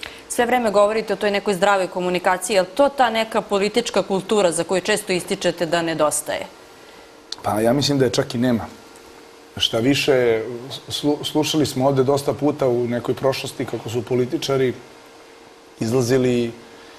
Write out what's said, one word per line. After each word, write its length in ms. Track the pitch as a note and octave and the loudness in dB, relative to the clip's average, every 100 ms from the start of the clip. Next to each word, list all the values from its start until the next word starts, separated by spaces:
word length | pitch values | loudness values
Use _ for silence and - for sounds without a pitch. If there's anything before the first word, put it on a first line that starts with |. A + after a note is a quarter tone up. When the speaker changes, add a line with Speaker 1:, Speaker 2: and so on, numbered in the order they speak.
| - - - | -16 -16 -8
Speaker 1:
Sve 160 | - A#3+ | -4 0
vreme 260 | B3 A3+ | 0 2
govorite 420 | G3 G3+ A3 G#3+ | 4 4 2 -2
o 40 | G3 | -2
toj 140 | G#3 | 0
nekoj 220 | G3+ G3+ | 0 -2
zdravoj 340 | F#3 G3+ G3+ F3+ | 0 2 2 0
komunikaciji, 680 | F#3 F3+ F3+ - - - G3+ | -2 -2 0 0 0 0 0
je 60 | |
li 60 | - | 2
to 220 | - C#4 | 2 2
ta 200 | C#4 A#3+ | 4 2
neka 320 | A3+ A3 A3+ | 2 -2 -2
politička 600 | - G3+ G3+ A#3+ A#3 G3+ | 0 0 0 0 0 0
kultura 480 | F3 F#3+ F#3+ G#3+ F3+ | 0 -2 0 2 2
za 120 | D#3+ | 2
koju 180 | E3 F#3 | -2 -2
često 320 | F3+ G#3 - | 0 -2 0
ističete 520 | F#3 - F#3+ F3+ E3 E3+ | -4 -2 -2 -2 -2 0
da 160 | E3+ | 0
nedostaje? 640 | E3 D#3+ D3+ - - G2+ - - - - - - - - - - | 0 2 0 0 -4 -6 -8 -16 -20 -20 -20 -20 -20 -20 -16 -8
Speaker 2:
Pa 160 | - G#2 | -4 0
ja 120 | A#2 | 2
mislim 260 | C#3 C#3 C#3+ | 2 2 2
da 60 | B2 | 2
je 60 | |
čak 240 | - C#3 A#2+ | 0 -2 0
i 20 | |
nema. 280 | B2+ A2+ - - - - - - - - - - | 0 0 -4 -14 -20 -20 -20 -20 -20 -20 -16 -4
Šta 200 | - A#2 | -2 2
više, 640 | B2 C#3 - C3 A#2+ A2+ A2 A#2+ C3 - - | 2 2 4 4 4 2 -2 -10 -12 -14 -10
slu-, 340 | - D3 D3 | -4 -2 -2
slušali 420 | C3+ D3+ D3+ D#3+ C3+ | -2 -2 0 0 0
smo 220 | C3 C3+ | 2 2
ovde 160 | C3+ | 2
dosta 300 | B2+ C#3+ C#3+ | 2 2 0
puta 340 | A2+ C#3+ D3 C3 | 0 0 0 0
u 200 | A#2+ A#2+ | 0 0
nekoj 280 | A#2+ A#2 B2+ | -2 -4 -2
prošlosti 500 | C#3 C3 C3 - B2 | -2 -2 -6 -8 -6
kako 240 | A#2 A#2 | -8 -6
su 120 | A#2+ | -6
političari 720 | - B2+ B2 D#3 - C#3 B2+ A#2+ - - - - - - - - - - | -2 0 0 -2 -2 0 0 -4 -12 -20 -20 -20 -20 -20 -20 -20 -16 -8
izlazili 720 | A2+ B2+ A#2 C3 B2+ A#2+ A#2 A2 - - - | -2 0 2 2 2 0 -2 -6 -18 -20 -20